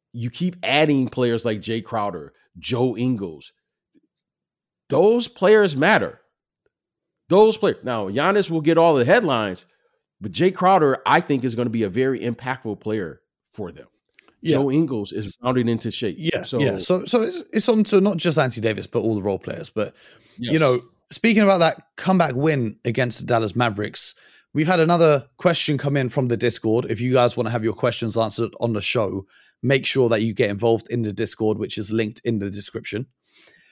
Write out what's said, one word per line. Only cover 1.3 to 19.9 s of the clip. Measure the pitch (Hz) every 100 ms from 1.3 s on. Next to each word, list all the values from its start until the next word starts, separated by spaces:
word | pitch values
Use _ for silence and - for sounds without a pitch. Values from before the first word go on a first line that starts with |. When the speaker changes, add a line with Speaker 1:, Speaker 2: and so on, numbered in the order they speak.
| 117
Speaker 1:
like | 117 107
Jay | 90 117
Crowder, | - 113 104 87 71 _ _ 87
Joe | - 120 127 107
Ingles. | 127 120 95 76 - _ _ _ _ _ _ _ _ _ _ _ _ _ -
Those | 139 202 240 233
players | - 190 214 196 139
matter. | 165 196 90 - _ _ _ _ _ _ _ _ _ _ -
Those | 185 220 220
players. | 196 -
Now, | 120 117 98
Giannis | 104 165 202 185
will | 165
get | 151 160
all | 170
the | 143
headlines, | 120 220 190 120 104 90 - _ _ _ _ -
but | 104
Jay | 85 180
Crowder, | 185 185 190 147 131 -
I | 151
think, | 175 139
is | 123
gonna | 110 120
be | 113
a | 104
very | 95 131 127
impactful | 120 117 127 131 113 101
player | 107 110 85 69 _ _ _
for | - 175
them. | 131 - _ _ _ _ _
Speaker 2:
Yeah. | 160 139
Speaker 1:
Joe | 139
Ingles | 143 160 120 101
is | 104 101 -
rounding | 123 127 117
into | 113 117
shape. | - 107 -
Speaker 2:
Yeah, | 160 -
Speaker 1:
So | 175 156
Speaker 2:
yeah. | 135 98
So, | - 185 -
so | 247
it's, | 226 359 -
it's | 214 208
on | 220
to | 202 202
not | 196 175
just | 175 147
Anthony | 131 113
Davis, | 110 107 -
but | 120
all | 107
the | 107
role | 101 95
players. | - 85 -
But, | 107 104